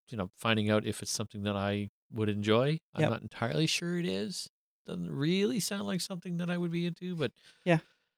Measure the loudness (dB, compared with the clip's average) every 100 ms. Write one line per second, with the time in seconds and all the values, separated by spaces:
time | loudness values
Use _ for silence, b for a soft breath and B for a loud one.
0 | _ -6 -6 -2 0 2 4 2 2 -4
1 | -6 -6 -6 -4 -2 0 0 0 -4 -10
2 | _ -2 0 2 4 4 4 0 -4 0
3 | 2 2 -4 -4 -2 2 2 0 -2 -2
4 | -2 -2 -4 -6 -10 _ _ _ -10 -6
5 | -4 -2 2 2 2 0 -2 -4 -2 -2
6 | -4 -6 -6 -4 -2 -2 -2 -2 -2 -4
7 | -6 -2 -2 -4 b b 4 4 2 _
8 | _